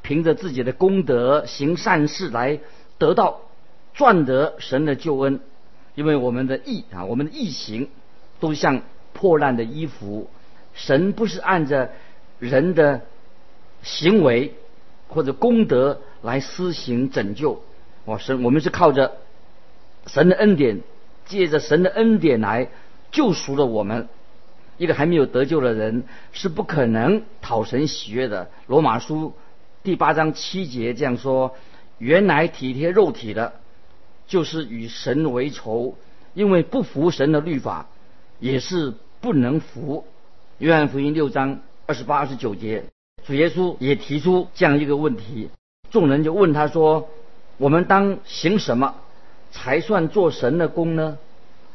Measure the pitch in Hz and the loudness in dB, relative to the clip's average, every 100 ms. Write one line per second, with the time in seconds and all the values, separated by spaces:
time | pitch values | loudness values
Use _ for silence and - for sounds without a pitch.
0 | - 147 160 151 185 127 123 - 185 190 | -4 0 2 0 -2 -4 -2 2 2 4
1 | 143 120 123 147 - - 143 175 220 170 | 2 2 4 2 0 -4 -2 0 2 4
2 | 147 - 180 117 131 151 - - - - | 2 -2 -4 -2 0 -2 -6 -16 -12 0
3 | 156 185 175 - - - - - - - | 4 4 2 0 -10 -14 -14 -16 -10 4
4 | 269 190 131 131 156 - - 135 151 131 | 6 6 4 2 2 -2 -2 0 0 0
5 | 165 135 139 139 - - - - - - | -2 0 0 0 -6 -14 -16 -16 -12 -2
6 | 151 147 123 120 131 131 - 220 - 92 | 2 2 2 0 -2 -2 -4 -8 -8 -8
7 | 95 123 302 302 208 131 - 107 139 - | -4 -4 -4 -4 -6 -6 -8 -8 -8 -12
8 | - - - - 160 147 170 127 - - | -16 -16 -14 -4 -4 2 2 2 -2 -12
9 | - - 196 156 143 120 113 147 160 - | -14 2 4 6 4 0 -2 -6 -8 -8
10 | 101 107 - - - - - - - 139 | -8 -8 -10 -12 -14 -14 -14 -6 2 4
11 | 190 202 214 170 175 185 139 139 120 - | 4 0 -2 0 0 2 2 0 0 -6
12 | - - - - 120 135 175 165 147 127 | -14 -14 -14 -10 0 2 4 6 6 4
13 | - - - - - - - - - - | -4 -12 -14 -14 -14 -14 -12 -12 -10 0
14 | 156 214 143 120 147 - - - - - | 4 6 6 4 2 -6 -14 -14 -14 -14
15 | - 160 135 - 240 233 170 127 139 139 | -6 -2 -2 2 4 4 4 4 4 0
16 | - - 107 135 131 - 180 165 - 120 | -8 -10 -4 -4 -4 -4 -4 -4 -2 -2
17 | 131 135 101 101 147 - - - - - | 0 -2 -4 -2 -2 -2 -8 -14 -14 -12
18 | - 107 - 131 120 151 - - 165 135 | -8 -6 -2 0 4 4 2 4 4 6
19 | 131 - - - - - - - - - | 2 -2 -14 -14 -14 -14 -14 -14 -14 -14
20 | - 139 175 185 214 165 127 101 - - | -2 4 6 6 6 6 4 0 -6 -12
21 | - - - 196 175 151 - 156 185 208 | -14 -14 -4 0 2 2 4 4 4 4
22 | 226 214 156 117 104 117 - - - - | 4 6 4 4 2 0 -2 -8 -14 -14
23 | - - 254 - - 139 135 110 101 120 | -4 2 2 2 -2 0 2 2 0 -4
24 | - - - - - - - - 165 143 | -6 -12 -14 -14 -12 -14 -12 -2 0 2
25 | 160 165 127 123 139 160 127 110 107 120 | 4 4 4 2 2 2 2 2 0 -2
26 | 123 - - - 190 160 202 156 117 110 | -4 -10 -12 -6 -4 -4 -2 2 2 4
27 | 127 214 - - - 113 92 123 147 - | 4 2 -2 -10 -4 -2 0 0 -2 -4
28 | 101 117 131 98 90 - - 139 139 113 | -6 -4 -2 -4 -8 -12 0 4 4 2
29 | - 156 156 - - - - - 196 165 | -2 -6 -6 -10 -14 -16 -16 -8 -4 2
30 | 156 156 156 - - 185 165 123 117 117 | 2 4 2 -2 -6 -6 -6 -4 -4 -2
31 | 139 120 135 131 127 - - - - - | -2 0 0 0 0 -4 -16 -16 -16 -6
32 | 117 175 202 147 170 - 131 127 170 190 | 4 6 6 4 2 -2 -6 -2 2 4
33 | 175 117 110 104 117 - - - - - | 4 2 -6 -4 -4 -6 -14 -16 -16 -16
34 | - - - 185 151 160 127 113 113 - | -16 -16 -2 0 0 -4 -6 -8 -10 -6
35 | 139 135 156 123 147 - 113 113 127 - | -2 0 0 0 -2 -6 -4 -4 -4 -8
36 | - - - 180 202 180 160 262 170 139 | -14 -16 -8 0 4 4 4 -2 -2 0
37 | 170 - 139 151 165 139 110 82 - - | 2 4 4 2 2 -4 -4 -8 -10 -14
38 | - - - - 123 131 - 180 139 110 | -16 -16 -16 -8 -2 -2 -2 -2 -2 -6
39 | - - 240 151 120 151 - - 147 156 | -14 -8 0 2 2 0 -4 -10 -8 -8
40 | - - - - - - 156 160 147 139 | -10 -16 -16 -16 -16 -2 4 4 4 0
41 | 143 156 139 135 135 139 - - - 147 | 0 2 0 0 0 -4 -10 -10 -6 -4
42 | 123 147 139 127 123 95 107 107 - - | -2 0 -2 -4 -6 -4 -6 -6 -8 -16
43 | _ - - 139 165 156 180 156 131 139 | _ -14 -2 2 2 2 0 0 0 0
44 | - 143 170 180 175 - 170 143 147 147 | -2 0 2 2 2 2 4 4 2 2
45 | 151 107 101 120 95 - _ _ - 226 | 0 -2 -6 -10 -10 -14 _ _ 0 4
46 | 151 139 156 185 180 147 151 165 156 160 | 6 4 4 4 6 6 2 4 4 4
47 | 160 - - - - - 139 160 175 196 | -2 -12 -14 -14 -14 0 4 4 6 4
48 | 196 190 - - 160 208 - 120 135 - | 4 0 -8 -2 2 2 2 2 0 -2
49 | - - - - - - - 247 - 202 | -12 -14 -14 -14 -12 -8 -2 0 2 2
50 | 156 208 170 - 123 165 156 170 165 160 | 2 4 4 4 2 2 0 0 0 0
51 | 156 147 - - - - - | -2 -6 -12 -14 -14 -14 -14